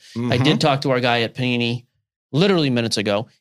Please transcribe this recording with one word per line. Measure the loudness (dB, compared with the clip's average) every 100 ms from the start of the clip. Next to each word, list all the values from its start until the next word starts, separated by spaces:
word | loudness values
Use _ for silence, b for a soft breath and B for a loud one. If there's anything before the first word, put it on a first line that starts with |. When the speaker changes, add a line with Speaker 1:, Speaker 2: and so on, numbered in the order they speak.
| B -6
Speaker 1:
I |
Speaker 2:
Mm-hmm. | -2 2
Speaker 1:
did | 2 2
talk | 0 0
to | 0
our | 0
guy | 0 0
at | -2 -4
Panini | -2 0 -2 -4 -8 _ _ _ _
literally | 0 2 2 2
minutes | 0 -2 -2
ago. | 0 -2 b b